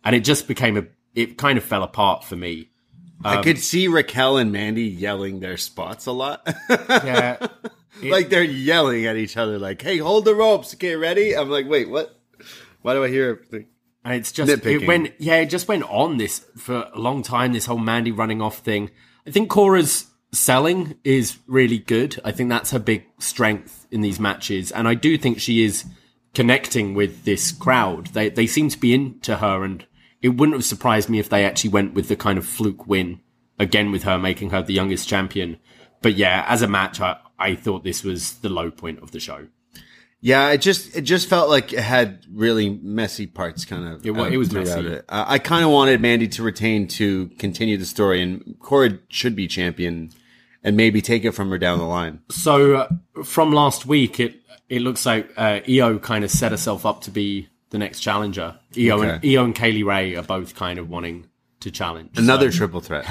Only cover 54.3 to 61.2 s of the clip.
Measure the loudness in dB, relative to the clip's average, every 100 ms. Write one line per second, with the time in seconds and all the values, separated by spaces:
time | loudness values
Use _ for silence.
54.3 | -4 _ -20 _ -4 -2 -2 0 0 -2
55.3 | -2 0 0 2 4 4 2 -2 -2 0
56.3 | 0 0 -2 -4 -2 -2 -4 -6 -4 -4
57.3 | -4 -8 _ _ -6 -6 -6 -2 -2 -2
58.3 | -6 -8 -10 _ 0 2 4 2 0 2
59.3 | 4 4 2 0 0 0 0 -2 -4 -6
60.3 | -6 -8 -8 -8 -8 -10 -8 -10 -12